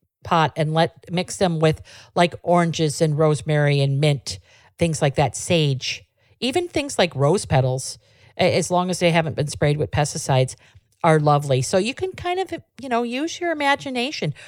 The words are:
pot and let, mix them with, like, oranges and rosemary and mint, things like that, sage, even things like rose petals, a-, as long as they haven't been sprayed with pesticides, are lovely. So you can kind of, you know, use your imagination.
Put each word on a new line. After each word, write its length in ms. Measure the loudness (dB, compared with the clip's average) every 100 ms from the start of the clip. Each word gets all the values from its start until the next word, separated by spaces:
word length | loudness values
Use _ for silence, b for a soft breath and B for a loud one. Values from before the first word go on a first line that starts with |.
| _ _
pot 300 | 0 2 2 0
and 160 | 0
let, 380 | 2 0 -2 -8
mix 260 | -6 -4 -2
them 220 | 0 2
with, 240 | 2 0 -6 B B
like, 200 | 0 0 0
oranges 580 | 2 2 2 0 -2 0
and 160 | 0 2
rosemary 600 | 2 2 0 2 2 2
and 200 | 2 2
mint, 380 | 2 0 -4 -12 b b b -2
things 240 | -2 0
like 140 | 0 2
that, 200 | 0 -2
sage, 680 | 0 2 2 0 -4 -10 _ _ _ -6
even 300 | -2 -2 -2
things 300 | -4 -4 0
like 160 | 0 2
rose 280 | 2 2
petals, 540 | 0 0 0 -2 -8 -14 b b b -2
a-, 180 | 0 0
as 140 | 0
long 180 | 0 0
as 120 | 0
they 100 | 2
haven't 240 | 2 0
been 140 | -2 -4
sprayed 280 | 0 0 0
with 140 | -2
pesticides, 640 | -2 -2 -4 0 0 0 -4 b b _ _
are 160 | 2 4
lovely. 440 | 4 2 2 -2
So 160 | 0 0
you 160 | -2
can 180 | -4 -8
kind 260 | -6 -6 -4
of, 140 | -4 -8 -14 -12
you 120 | -4
know, 120 | -2
use 380 | -2 -4 -6 -4
your 120 | -4
imagination. 840 | 0 0 0 -2 -4 -4 -4 -6 -8